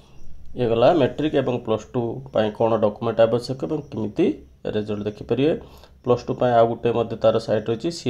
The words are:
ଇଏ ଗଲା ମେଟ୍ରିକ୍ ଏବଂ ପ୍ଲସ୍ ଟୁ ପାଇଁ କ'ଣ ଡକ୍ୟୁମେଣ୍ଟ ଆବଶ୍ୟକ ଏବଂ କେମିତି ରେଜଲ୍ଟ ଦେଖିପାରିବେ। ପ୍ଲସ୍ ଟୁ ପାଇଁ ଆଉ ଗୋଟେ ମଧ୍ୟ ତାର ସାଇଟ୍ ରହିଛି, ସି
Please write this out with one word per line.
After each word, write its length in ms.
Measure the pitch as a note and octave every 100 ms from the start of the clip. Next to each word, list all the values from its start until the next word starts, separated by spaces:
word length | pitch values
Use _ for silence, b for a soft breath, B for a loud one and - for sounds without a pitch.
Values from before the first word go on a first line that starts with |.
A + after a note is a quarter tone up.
| b b b - - -
ଇଏ 100 | A#2+
ଗଲା 200 | A2+ C3
ମେଟ୍ରିକ୍ 420 | F3 B2 - D3+ D3+
ଏବଂ 200 | C3 A#2+
ପ୍ଲସ୍ 260 | A2 A2 -
ଟୁ 100 | B2 A#2 B2 C3+
ପାଇଁ 180 | - G#2+
କ'ଣ 200 | G#2+ A2+ A2
ଡକ୍ୟୁମେଣ୍ଟ 420 | G#2+ - A#2 A2
ଆବଶ୍ୟକ 380 | A2+ A#2+ - C3+
ଏବଂ 160 | C#3 D3+
କେମିତି 440 | - A2 G#2+ C3 G#3 D4+ - _ G2
ରେଜଲ୍ଟ 360 | G#2+ G#2 G#2
ଦେଖିପାରିବେ। 500 | G#2 G#2 - A#2+ D3 - B B B -
ପ୍ଲସ୍ 220 | B2+ A#2+ -
ଟୁ 80 |
ପାଇଁ 200 | - B2
ଆଉ 120 | A#2 A#2
ଗୋଟେ 220 | A#2 A#2+
ମଧ୍ୟ 240 | A#2 A2 A2
ତାର 180 | A2 A2
ସାଇଟ୍ 280 | - G#2+ G#2+
ରହିଛି, 220 | A#2 E3+
ସି 140 | E3+